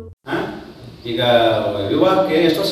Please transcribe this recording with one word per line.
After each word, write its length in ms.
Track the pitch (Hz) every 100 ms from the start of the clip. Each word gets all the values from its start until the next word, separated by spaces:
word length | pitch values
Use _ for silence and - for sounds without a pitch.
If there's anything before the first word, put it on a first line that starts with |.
| - - -
ಹಾ? 360 | - - - - - - - 117
ಈಗ 160 | 117 123 117 117 107 101 101 98
ವಿವಾಹಕ್ಕೆ 480 | - 185 190 170 160
ಎಷ್ಟು 240 | 170 156
ವರ್ಷ 120 | -